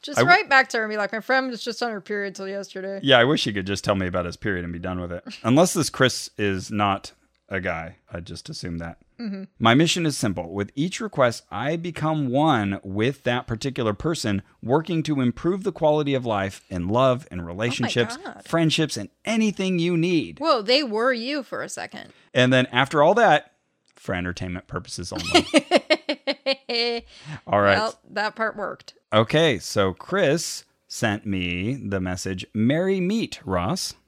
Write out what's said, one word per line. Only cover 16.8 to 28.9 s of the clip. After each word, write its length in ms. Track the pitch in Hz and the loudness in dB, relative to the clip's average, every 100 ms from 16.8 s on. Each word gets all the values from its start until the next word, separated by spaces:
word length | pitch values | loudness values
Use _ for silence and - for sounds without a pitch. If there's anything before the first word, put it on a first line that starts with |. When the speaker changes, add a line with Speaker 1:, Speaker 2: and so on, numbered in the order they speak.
| 87 | 0
Speaker 2:
love, 380 | 113 135 123 - | 4 4 2 -4
in 120 | 90 | -10
relationships, 720 | 85 90 117 - 120 123 120 254 | -10 -4 -4 -2 -2 0 -2 -4
Speaker 1:
Oh 40 | |
my 80 | 392 | -14
God. 140 | - - | -16 -4
Speaker 2:
friendships, 480 | 165 160 151 156 - | 2 2 2 0 -2
and 140 | 101 _ - | -10 _ -4
anything 520 | 226 220 196 190 180 | 0 0 0 -2 0
you 180 | 170 175 | 0 2
need." 400 | 170 170 90 80 | 2 2 0 -4
Speaker 1:
Whoa, 240 | 311 269 | 0 2
they 200 | 202 262 | 4 2
were 300 | 277 214 240 | 2 0 0
you 300 | 247 233 294 | 0 -4 -6
for 200 | 240 - | -6 -10
a 60 | 139 | -8
second. 460 | - 85 - - _ _ | -10 -10 -12 -18 _ _
Speaker 2:
And 180 | 131 127 | 2 6
then 140 | 127 127 | 6 4
after 360 | 120 135 156 | 2 2 6
all 120 | 151 | 6
that, 380 | 208 214 147 - _ _ _ _ | 6 6 6 2 _ _ _ _
for 200 | _ - | _ -6
entertainment 540 | 92 90 90 92 90 - | -4 -4 -6 -8 -8 -8
purposes 440 | - - - 87 | -10 -8 -12 -8
only. 340 | - - 349 - | -8 0 0 4
Speaker 1:
<laughs> 760 | 311 - 359 - 302 - 294 - 269 - 269 - 240 240 233 - - - 151 - | 2 4 0 2 -4 -2 -8 -6 -6 -4 -6 -6 -4 -4 -4 -10 -20 -16 -14 -2
Speaker 2:
All 140 | 104 | 2
right. 160 | 101 101 | 4 4
Speaker 1:
Well, 200 | 220 - _ | 2 -6 _
that 240 | 208 214 202 | -4 -4 -4
part 200 | 220 208 | -6 -4
worked. 380 | 185 135 - | -10 -10 -18